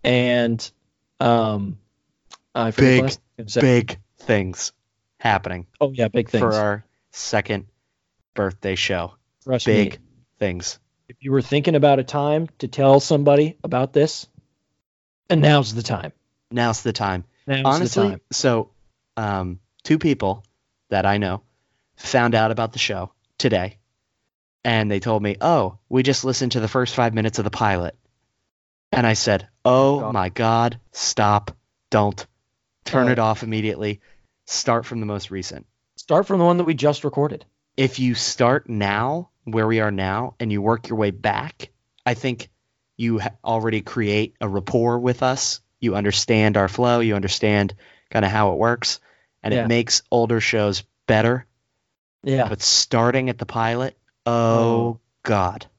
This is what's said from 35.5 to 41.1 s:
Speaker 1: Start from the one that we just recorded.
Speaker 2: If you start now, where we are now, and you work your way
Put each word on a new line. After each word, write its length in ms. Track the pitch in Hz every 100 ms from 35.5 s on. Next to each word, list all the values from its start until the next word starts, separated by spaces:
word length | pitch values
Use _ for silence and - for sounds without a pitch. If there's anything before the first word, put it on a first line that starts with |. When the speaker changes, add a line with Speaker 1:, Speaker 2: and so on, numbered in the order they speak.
| 69 _ _ _ -
Speaker 1:
Start 300 | - 156 196
from 120 | 190
the 60 |
one 120 | 170 175
that 60 |
we 100 | 165
just 300 | 151 147 143
recorded. 400 | 147 143 147 - - _ _ -
Speaker 2:
If 220 | 135 131
you 160 | 127
start 540 | 117 - - 120 139 -
now, 600 | 110 101 101 123 160 180 _
where 220 | - 110 110
we 140 | 113
are 100 | 107
now, 440 | 98 95 101 123 -
and 100 | 117
you 100 | 104
work 260 | 104 117 -
your 80 | 113
way 120 | 104